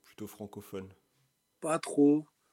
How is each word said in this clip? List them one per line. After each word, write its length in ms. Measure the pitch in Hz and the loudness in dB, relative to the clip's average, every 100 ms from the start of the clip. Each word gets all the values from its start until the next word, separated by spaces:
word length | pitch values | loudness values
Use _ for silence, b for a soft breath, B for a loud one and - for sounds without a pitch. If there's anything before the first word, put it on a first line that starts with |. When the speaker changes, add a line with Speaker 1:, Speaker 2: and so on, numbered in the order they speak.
Speaker 1:
plutôt 240 | _ - 107 | _ -16 -16
francophone ? 680 | - 104 104 - 98 95 - _ _ _ _ _ _ | -12 -14 -14 -12 -12 -12 -18 _ _ _ _ _ _
Speaker 2:
Pas 200 | 156 165 | -4 -2
trop. 460 | - 143 143 151 151 _ _ | -2 4 6 6 0 _ _